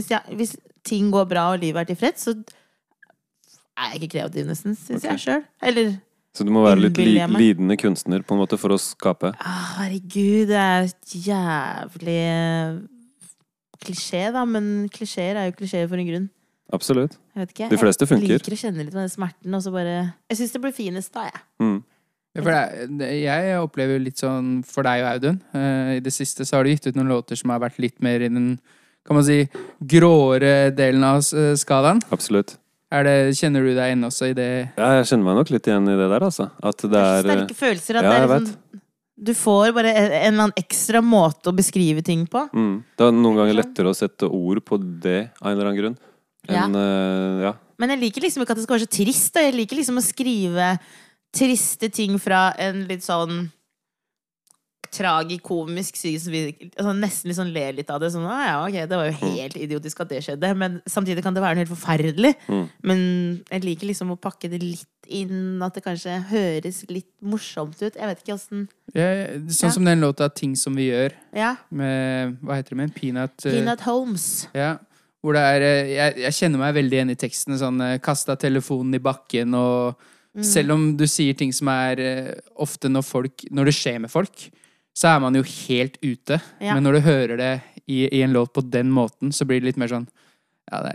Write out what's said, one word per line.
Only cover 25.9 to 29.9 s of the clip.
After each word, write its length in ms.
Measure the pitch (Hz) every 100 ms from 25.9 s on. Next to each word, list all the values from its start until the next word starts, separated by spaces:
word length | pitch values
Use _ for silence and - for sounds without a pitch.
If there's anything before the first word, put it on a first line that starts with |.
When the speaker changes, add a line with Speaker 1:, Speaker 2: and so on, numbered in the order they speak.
| 131
Speaker 3:
i 40 |
det 120 | 135
siste 320 | - 135 -
så 140 | 135 143
har 60 |
du 60 | 135
gitt 160 | 147 135
ut 80 |
noen 140 | 131 131
låter 300 | 123 - 117
som 100 | 127
har 80 | 120
vært 180 | 120 -
litt 160 | 123 -
mer 180 | 123 120
i 80 | 120
den, 300 | 123 123 123 _ _ _ _ -
kan 80 | 147
man 80 |
si, 240 | 143 147 143 - - -
gråere 920 | 139